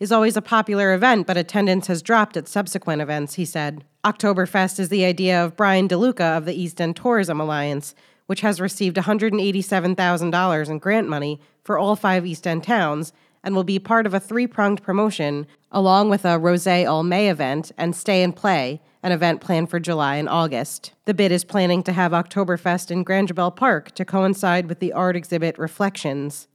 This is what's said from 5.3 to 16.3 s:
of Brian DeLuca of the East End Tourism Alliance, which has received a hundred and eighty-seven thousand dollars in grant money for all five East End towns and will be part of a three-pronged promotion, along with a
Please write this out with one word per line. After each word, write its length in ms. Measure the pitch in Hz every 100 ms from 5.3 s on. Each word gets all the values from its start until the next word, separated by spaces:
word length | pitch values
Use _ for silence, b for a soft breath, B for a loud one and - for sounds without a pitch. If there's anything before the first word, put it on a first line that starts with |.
| 180
of 140 | 170 -
Brian 320 | 208 190 185
DeLuca 480 | 180 247 247 165 160
of 80 |
the 180 | 156 170
East 200 | 175 -
End 160 | 170 170
Tourism 420 | 247 233 175 151
Alliance, 560 | 156 151 147 143 143 - b b b
which 160 | 190
has 200 | 214 175
received 340 | 190 - 190 175
a 80 |
hundred 300 | 180 214 220
and 80 | 208
eighty-seven 540 | 196 196 190 190 175 185
thousand 340 | 180 175 170
dollars 400 | 175 185 156 151
in 80 | 156
grant 320 | 185 220 185
money 300 | 147 143 147 b b
for 160 | - 208
all 160 | 202 208
five 320 | 202 185 175
East 180 | 165 180
End 160 | 165
towns 480 | 165 233 160 147 160 b b b
and 120 | - 190
will 80 |
be 160 | 185 190
part 260 | 196 226 214
of 80 |
a 60 | 190
three-pronged 640 | 190 226 240 233 202 202
promotion, 640 | - 196 214 190 147 143 147 b b
along 380 | 196 190 190 208
with 160 | 196
a 120 | 180